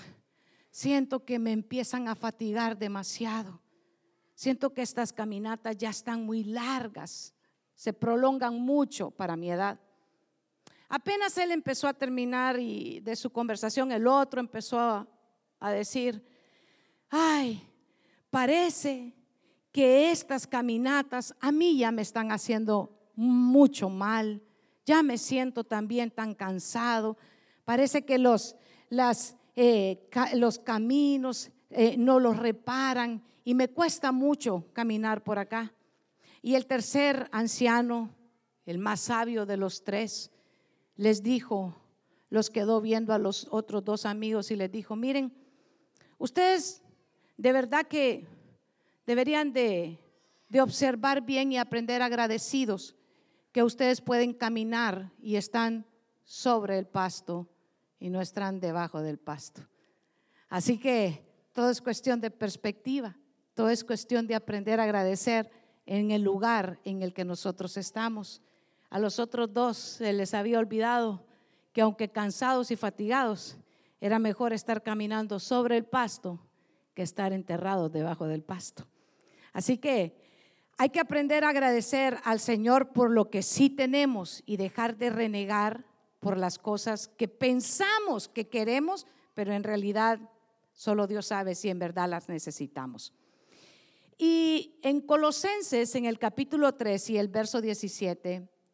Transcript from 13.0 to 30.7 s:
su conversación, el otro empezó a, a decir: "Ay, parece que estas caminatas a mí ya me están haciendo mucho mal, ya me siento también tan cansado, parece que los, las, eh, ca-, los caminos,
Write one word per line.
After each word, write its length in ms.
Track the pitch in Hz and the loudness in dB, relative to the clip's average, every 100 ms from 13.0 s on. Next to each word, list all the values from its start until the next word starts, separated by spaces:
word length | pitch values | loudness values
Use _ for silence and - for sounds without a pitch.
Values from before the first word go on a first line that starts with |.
| 208 226 | -6 -6
su 160 | 247 | -4
conversación, 600 | 233 233 208 220 240 262 | -4 -4 -2 -2 -2 0
el 140 | 226 233 | 2 4
otro 340 | 277 269 254 | 6 4 -2
empezó 400 | 240 220 - 240 | -6 -8 -4 0
a, 280 | 233 208 214 _ _ _ _ _ | 0 -2 -6 _ _ _ _ _
a 120 | 202 | -4
decir: 520 | 202 208 262 247 214 - _ _ _ _ _ _ _ _ | -4 -4 -2 -4 -4 -14 _ _ _ _ _ _ _ _
"Ay, 580 | 302 320 302 254 208 - _ _ _ _ _ _ | 0 2 2 0 -4 -12 _ _ _ _ _ _
parece 840 | 262 254 330 349 - 285 262 247 - _ _ _ _ _ | 0 4 4 2 0 -4 -4 -8 -18 _ _ _ _ _
que 400 | - 262 262 320 | 4 8 8 8
estas 340 | 339 - 269 - | 2 -2 -6 -2
caminatas 880 | 247 240 226 254 285 277 254 - - | -2 -2 0 2 0 0 -6 -8 -4
a 120 | 269 | 0
mí 280 | 302 349 285 | 4 4 4
ya 120 | 233 | 2
me 120 | 226 | 0
están 280 | 208 233 220 | -4 -4 -2
haciendo 640 | 214 - 220 214 208 - - _ - | -4 -2 -2 2 0 0 -12 _ 0
mucho 760 | 240 247 247 269 277 277 190 | 4 6 8 10 8 6 -4
mal, 540 | 190 202 220 220 208 - _ _ _ - | -2 -2 0 -2 -6 -14 _ _ _ 4
ya 160 | 311 | 6
me 160 | 294 240 | 6 0
siento 460 | - 262 254 247 | -2 -2 -2 -4
también 480 | 226 214 214 240 233 | -4 -4 -2 -2 -2
tan 240 | 226 220 208 | -4 -8 -6
cansado, 840 | 190 185 - 240 240 226 220 220 - _ _ _ - | -6 -6 -6 -2 0 0 -2 -6 -16 _ _ _ 0
parece 400 | 240 269 294 285 | 2 4 2 2
que 140 | 254 | 4
los, 360 | 247 226 - - _ - _ | 6 6 2 -14 _ -20 _
las, 460 | 247 247 240 - - _ - | 2 2 2 -4 -10 _ 4
eh, 520 | 240 220 190 185 - | 6 6 2 -2 -4
ca-, 240 | 247 262 247 | -2 2 4
los 240 | 233 233 | 2 0
caminos, 920 | - | -4